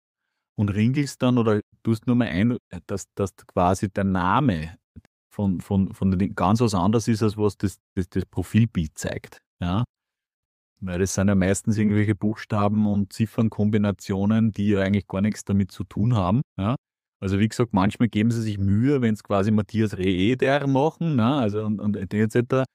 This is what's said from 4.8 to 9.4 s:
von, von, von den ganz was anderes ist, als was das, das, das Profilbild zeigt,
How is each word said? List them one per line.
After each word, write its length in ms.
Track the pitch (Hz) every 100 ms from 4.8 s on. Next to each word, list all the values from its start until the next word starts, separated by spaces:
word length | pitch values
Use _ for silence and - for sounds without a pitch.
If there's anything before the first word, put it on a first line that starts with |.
| _ - - _ _
von, 300 | - 104 85
von, 320 | - 98 95
von 160 | - 95
den 240 | 92 98
ganz 280 | - 90 113
was 120 | 120
anderes 340 | 98 90 117 110
ist, 140 | 107
als 160 | 110 107
was 200 | 104 -
das, 180 | 101 - _ -
das, 140 | 90
das 160 | 95 90
Profilbild 720 | - 87 107 117 - 78 -
zeigt, 400 | - - - -